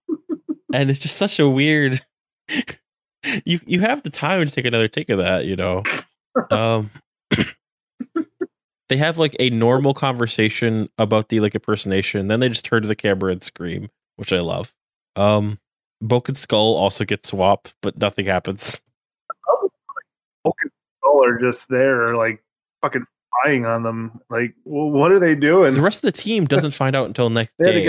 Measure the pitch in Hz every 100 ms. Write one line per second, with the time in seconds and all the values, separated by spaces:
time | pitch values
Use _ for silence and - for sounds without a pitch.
0 | - 330 - 330 - 311 - 127 135 139
1 | 165 - 202 - 147 131 147 151 139 127
2 | _ _ _ _ - 277 - - _ _
3 | _ _ 277 233 - 170 - 175 214 285
4 | 156 - 147 185 151 131 120 117 110 -
5 | 160 101 90 92 73 92 90 92 107 -
6 | - _ _ 254 - 107 113 113 104 -
7 | _ _ - - - - _ _ _ -
8 | - 330 - - - _ _ _ - 131
9 | 156 165 156 - 127 113 117 131 139 135
10 | 139 123 117 - 107 - 120 110 104 -
11 | 104 107 107 110 104 101 - 104 98 95
12 | 95 104 98 110 127 113 - 117 107 107
13 | 107 95 95 92 - - 87 95 101 _
14 | _ - - 92 85 87 82 _ _ _
15 | _ - 104 107 104 104 _ _ _ -
16 | 110 123 - 135 - 107 110 85 98 -
17 | 98 101 - 98 92 101 - - 101 -
18 | 104 - 98 92 - 95 - - _ _
19 | _ _ - - - 554 392 _ - 523
20 | - _ _ _ - - - _ _ -
21 | 135 147 123 117 123 117 - 127 135 127
22 | 117 117 113 107 _ _ _ - - 127
23 | 123 _ - 123 139 135 117 117 117 113
24 | 113 113 - 120 120 - - 147 151 143
25 | 165 196 175 147 143 185 156 135 175 -
26 | 254 - 208 220 156 139 147 - 135 135
27 | 123 113 120 113 113 - 175 -